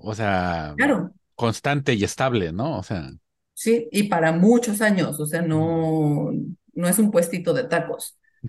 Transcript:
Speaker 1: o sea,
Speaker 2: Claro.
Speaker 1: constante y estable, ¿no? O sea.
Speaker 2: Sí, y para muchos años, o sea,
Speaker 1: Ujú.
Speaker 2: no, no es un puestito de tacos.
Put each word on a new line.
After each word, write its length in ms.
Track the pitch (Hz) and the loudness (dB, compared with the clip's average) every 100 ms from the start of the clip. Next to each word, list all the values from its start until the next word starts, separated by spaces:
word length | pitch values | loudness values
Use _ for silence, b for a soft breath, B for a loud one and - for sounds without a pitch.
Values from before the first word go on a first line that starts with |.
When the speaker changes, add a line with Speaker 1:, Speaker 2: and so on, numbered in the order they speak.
Speaker 1:
o 100 | - | -8
sea, 640 | 107 104 92 90 85 78 76 | -4 0 0 0 -2 -4 0
Speaker 2:
Claro. 380 | 285 214 - - _ - | 0 0 -2 -12 _ -4
Speaker 1:
constante 580 | 117 107 139 143 139 | -2 0 -2 -2 0
y 100 | 113 | 0
estable, 480 | 101 - 135 117 85 | 0 0 0 0 -2
¿no? 240 | 87 147 120 | -4 -4 -6
O 40 | |
sea. 260 | - 95 - - _ _ _ | -6 -8 -8 -14 _ _ _
Speaker 2:
Sí, 340 | - 220 233 226 | -6 0 0 0
y 120 | 196 208 | -2 0
para 220 | 175 160 | 2 2
muchos 500 | 165 202 240 233 202 | 4 6 6 2 0
años, 380 | 220 190 147 147 | 2 2 0 -2
o 60 | 151 | -4
sea, 140 | 165 | -2
Speaker 1:
Ujú. 20 | |
Speaker 2:
no, 880 | 165 156 160 165 160 160 151 147 - - - 175 _ | 0 0 0 0 0 2 2 0 -2 -4 -6 -12 _
no 140 | - 175 | -4 0
es 100 | 202 | 2
un 120 | 208 | 2
puestito 420 | 175 170 180 175 | 2 0 -2 -2
de 120 | 143 - | -2 0
tacos. 520 | 170 - - - - _ _ | -2 -4 -8 -12 -18 _ _